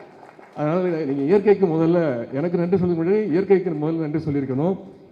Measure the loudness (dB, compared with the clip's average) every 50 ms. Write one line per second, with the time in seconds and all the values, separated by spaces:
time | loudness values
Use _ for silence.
0 | -20 -20 -20 -20 -20 -20 -20 -20 -20 -16 -8 -6 -4 -2 -2 -2 -2 -2 -2 -4
1 | -4 -4 -4 -2 2 2 2 4 6 4 4 4 4 2 2 2 2 2 2 2
2 | 2 0 -2 -4 -6 -6 -6 -4 -2 -2 -2 -2 0 0 0 0 2 0 0 0
3 | 0 0 0 0 0 0 0 -2 2 4 2 2 2 -2 -4 -2 -2 -2 -2 -2
4 | -4 -4 -4 -4 -4 -2 -2 -2 -2 -2 -2 -2 -2 -2 -2 -4 -8 -16 -20 -20
5 | -20 -20